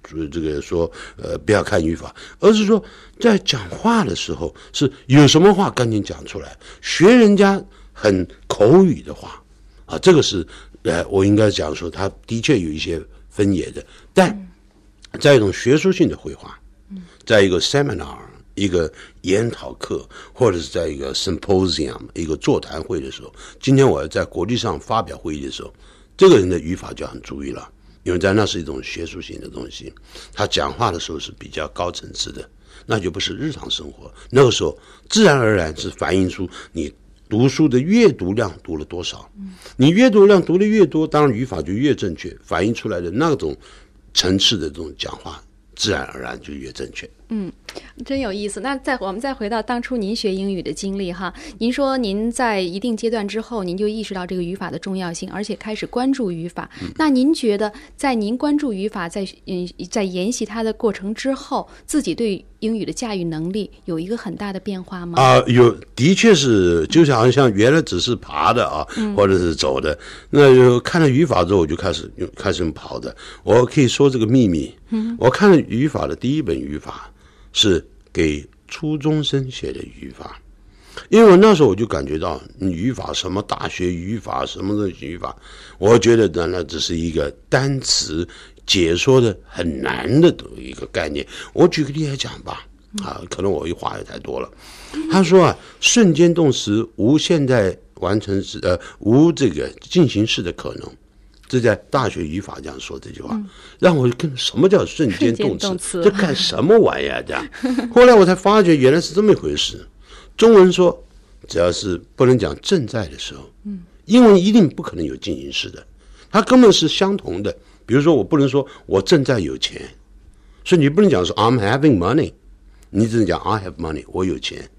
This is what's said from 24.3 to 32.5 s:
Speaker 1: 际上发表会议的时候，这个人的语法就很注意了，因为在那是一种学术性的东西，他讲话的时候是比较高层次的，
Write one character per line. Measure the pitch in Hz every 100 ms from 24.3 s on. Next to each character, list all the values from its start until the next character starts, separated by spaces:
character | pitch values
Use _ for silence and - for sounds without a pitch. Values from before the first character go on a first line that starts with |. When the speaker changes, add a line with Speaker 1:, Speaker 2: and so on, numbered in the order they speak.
| - 92
Speaker 1:
际 | 120
上 | 113 73
发 | - 113
表 | 82 69
会 | 85 76
议 | 67
的 |
时 | -
候， | - _ - _ _ -
这 | 190
个 | 139
人 | 90
的 | 87
语 | 76
法 | 92 -
就 | 62 67
很 | 64
注 | - 69
意 | 69
了， | 60 - _ _ _
因 | -
为 | 90
在 | 95
那 | 101 101
是 | -
一 |
种 | 76 67
学 | 64 - 82
术 | 92
性 | - -
的 | -
东 | - 62
西， | - - - - - -
他 | - 101
讲 | - 71
话 | 67 117
的 | 85
时 | -
候 | 76
是 | - -
比 | -
较 | - 76
高 | - 90
层 | - -
次 | - -
的， | - -